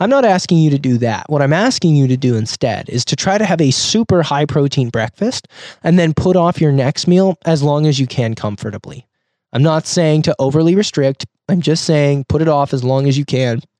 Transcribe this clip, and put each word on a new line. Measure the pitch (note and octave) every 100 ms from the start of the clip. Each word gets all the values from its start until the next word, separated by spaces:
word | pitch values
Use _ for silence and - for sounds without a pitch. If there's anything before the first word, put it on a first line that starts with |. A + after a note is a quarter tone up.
I'm | G3
not | C#4
asking | A#3 F#3 - E3
you | D#3
to | C#3
do | C#3 A#2+
that. | A#2 G#2 -
What | D3+
I'm | C#3
asking | D#3+ B3 - F3
you | D3 C3
to | B2+
do | C3+
instead | A2+ G#2+ - B2 G2 -
is | B2
to | -
try | C#3 F#3+ G#3
to |
have | G#3+ E3+
a | C#3+
super | - - A3 A#3 F3+
high | D3+ C#3+ D3+
protein | D#3 C#3+ C#3+ A#2+
breakfast | A#2 A2 - A3 - - - - -
and | E3 F3+
then | E3
put | D3 F#3
off | F3+ E3+ -
your | D#3
next | C3+ B2+ - -
meal | F3+ F#3+ F3+
as | E3+ D#3+
long | C#3+ D3 D#3
as | C3+
you | C3
can | - A#2
comfortably. | A2+ G#2+ G2+ A2 G2 - - - _ _ _ _
I'm | B2
not | D#3 D#3+ -
saying | F3+ D#3+ D#3
to | D#3+ -
overly | C3+ D3 E3
restrict. | F#3+ G#3 - C3+ C#3 - _ -
I'm | F3+
just | C#3+ E3
saying | - D#3 C#3+ C#3+ C3
put | D3+
it | D#3+
off | C#3+ C#3+
as | C3+
long | B2 C3+ C#3
as | C#3
you | C#3+
can | B2+ B2 A#2 - _